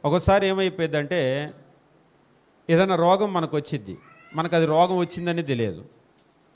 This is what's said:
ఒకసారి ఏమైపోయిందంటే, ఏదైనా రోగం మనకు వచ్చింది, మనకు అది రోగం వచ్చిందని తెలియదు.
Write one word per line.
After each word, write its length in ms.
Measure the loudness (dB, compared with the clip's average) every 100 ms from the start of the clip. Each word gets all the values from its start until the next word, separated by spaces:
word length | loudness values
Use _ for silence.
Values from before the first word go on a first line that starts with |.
ఒకసారి 420 | 0 0 2 2 2
ఏమైపోయిందంటే, 1040 | 0 -2 -2 -4 -4 -4 -2 -2 -4 -8 -14 _ _ _ _ _ _ _ _ _ _ 0
ఏదైనా 240 | 2 2
రోగం 380 | 2 4 2 0
మనకు 240 | -2 -4 -6
వచ్చింది, 420 | -6 -10 -10 -18 _ -20 -6
మనకు 220 | -4 2 2
అది 100 | 4
రోగం 320 | 4 4 2
వచ్చిందని 440 | -2 -4 -4 -4
తెలియదు. 420 | -2 -2 -2 -6 -16 _ _ _ _ _ _